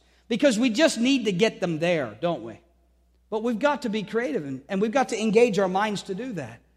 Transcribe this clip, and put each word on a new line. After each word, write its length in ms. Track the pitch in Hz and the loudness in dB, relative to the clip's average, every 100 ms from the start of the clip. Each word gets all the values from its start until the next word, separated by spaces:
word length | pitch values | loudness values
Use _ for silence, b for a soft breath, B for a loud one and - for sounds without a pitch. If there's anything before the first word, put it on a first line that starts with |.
| _ _ - | _ _ -6
Because 320 | 208 285 208 | 2 4 4
we 120 | 262 | 2
just 280 | 214 311 226 | 4 2 4
need 280 | 240 277 214 | 2 2 0
to 60 | |
get 280 | 180 220 220 | 2 0 0
them 180 | 180 160 | -4 -2
there, 380 | 170 170 123 107 | 0 0 -2 -4
don't 220 | 170 151 | -4 -4
we? 160 | 113 107 _ _ _ _ _ _ _ | -8 -16 _ _ _ _ _ _ _
But 140 | 214 | -4
we've 140 | 233 220 | -2 0
got 240 | 285 285 | 0 0
to 60 | 247 | -2
be 140 | 214 | -4
creative, 420 | 196 220 254 247 | -4 -4 -2 -4
and, 180 | 143 131 - | -6 -8 -6
and 120 | 196 | -2
we've 100 | 226 | 0
got 180 | 269 247 | 0 0
to 100 | 208 | -2
engage 400 | 220 208 240 190 | 2 4 4 4
our 80 | 190 | 0
minds 340 | 190 214 202 | 0 -2 -2
to 100 | - | -6
do 180 | 190 262 | -8 -8
that. 280 | 185 120 117 _ | -8 -10 -14 _